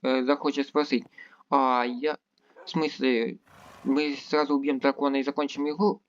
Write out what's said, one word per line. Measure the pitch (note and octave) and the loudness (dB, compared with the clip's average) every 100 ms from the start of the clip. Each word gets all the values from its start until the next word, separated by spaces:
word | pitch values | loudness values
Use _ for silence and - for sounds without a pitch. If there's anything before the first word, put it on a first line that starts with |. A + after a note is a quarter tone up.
е, | C3 C3 | 0 0
захоче | B2+ C#3+ D3 C#3 | 2 0 0 -2
спросить. | C#3 D3+ D3 A#2+ - - - - - | -2 0 0 0 -2 -18 -20 -20 -2
А | C#3 C3 B2 | 2 2 2
я... | B2 B2 D3+ D3 _ _ _ - | 0 -2 -4 -4 _ _ _ -20
в | - | -6
смысле, | E3 D#3 - C3 A#2 A2+ - _ - - - | -2 -2 0 0 2 0 -6 _ -20 -20 -10
мы | - C3+ D3+ C#3 | -2 0 0 -4
сразу | - D3+ C#3+ C#3+ | -2 0 2 0
убьем | C#3 C3+ | 0 0
дракона | C#3 C3+ C#3+ C#3 | 0 2 0 0
и | |
закончим | C3+ C#3 C#3+ C#3+ D3 | -2 -2 -4 -2 -4
игру? | D3+ G3+ D3+ | 0 0 0